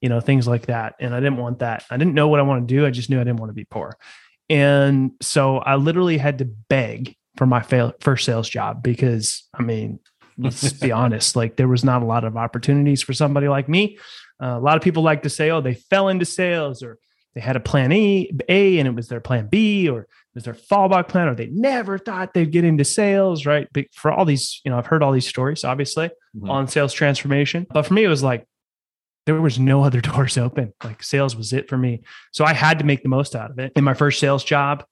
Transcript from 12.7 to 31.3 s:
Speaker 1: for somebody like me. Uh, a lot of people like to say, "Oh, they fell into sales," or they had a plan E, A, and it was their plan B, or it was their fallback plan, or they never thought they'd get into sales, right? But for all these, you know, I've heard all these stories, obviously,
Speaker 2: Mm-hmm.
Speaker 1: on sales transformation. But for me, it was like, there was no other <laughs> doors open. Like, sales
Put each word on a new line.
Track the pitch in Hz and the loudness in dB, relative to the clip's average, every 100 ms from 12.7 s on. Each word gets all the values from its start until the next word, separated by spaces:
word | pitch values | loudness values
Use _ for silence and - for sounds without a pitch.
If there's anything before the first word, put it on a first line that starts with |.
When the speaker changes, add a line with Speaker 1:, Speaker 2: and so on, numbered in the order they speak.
| 143 143 139 | 2 2 0
Speaker 1:
for | - | -2
somebody | 131 151 143 143 | -2 0 0 0
like | 139 135 | 0 2
me. | 165 208 208 - - - _ | 2 0 -4 -20 -20 -20 _
Uh, | 131 123 | -8 -2
a | |
lot | 139 160 | 2 2
of | |
people | 180 165 | 2 2
like | 160 151 | 2 2
to | 147 | -2
say, | - 156 | -2 0
"Oh, | 165 | 0
they | 131 | -2
fell | 120 _ 196 196 | -6 _ 0 2
into | 185 175 | 0 -2
sales," | - 180 170 147 127 | -2 -2 -2 -4 -8
or | 123 113 _ _ _ | -14 -18 _ _ _
they | - | -10
had | 117 131 | -4 -4
a | |
plan | 123 147 127 | 0 0 4
E, | 185 214 196 180 139 - | 4 4 2 0 -6 0
A, | 185 196 180 | 4 4 4
and | 135 | 2
it | 117 | -2
was | 113 | -8
their | 117 | -10
plan | - 123 107 | -4 -4 0
B, | 180 220 202 175 | 2 2 2 0
or | 120 | -2
it | 101 _ _ - | -8 _ _ -16
was | 120 | -14
their | |
fallback | 113 _ 202 190 190 175 | -16 _ 2 4 2 2
plan, | 185 170 | 0 0
or | |
they | 117 113 | -2 -6
never | 151 262 254 202 196 | -2 -2 -2 -4 -6
thought | 196 185 185 | -6 -8 -4
they'd | 185 165 | -2 0
get | 165 | 2
into | 170 156 143 | 2 2 0
sales, | - 208 196 190 165 143 | 2 2 2 2 0 0
right? | 151 - | 0 0
But | - 139 | -6 -8
for | - 156 | -4 -2
all | 160 185 | 0 2
these, | 139 - - | 2 -2 -8
you | - | -4
know, | 123 | -4
I've | 117 | 0
heard | 160 | 2
all | 143 | 2
these | 135 127 | 2 -2
stories, | - 131 156 135 | -4 -4 -2 -4
obviously, | 131 139 - 165 165 _ 110 | -4 -4 -4 -6 -8 _ -14
Speaker 2:
Mm-hmm. | 107 | -6
Speaker 1:
on | 139 135 | -4 -2
sales | - 143 | 0 0
transformation. | - 147 135 139 139 143 170 180 | 2 0 0 0 0 0 -2 -4
But | 151 151 | -4 2
for | 190 | 2
me, | |
it | 214 | 4
was | 151 | 2
like, | 135 120 - _ _ _ _ _ _ _ - | 0 -2 -8 _ _ _ _ _ _ _ -2
there | 156 | 2
was | 160 117 | 2 2
no | 131 139 | 4 4
other | 143 123 | 4 2
<laughs> | 117 | -2
doors | 135 131 - | 0 0 0
open. | 120 131 117 - | -2 -2 -6 -8
Like, | 120 107 | -16 -14
sales | - 143 139 | -4 -2 -2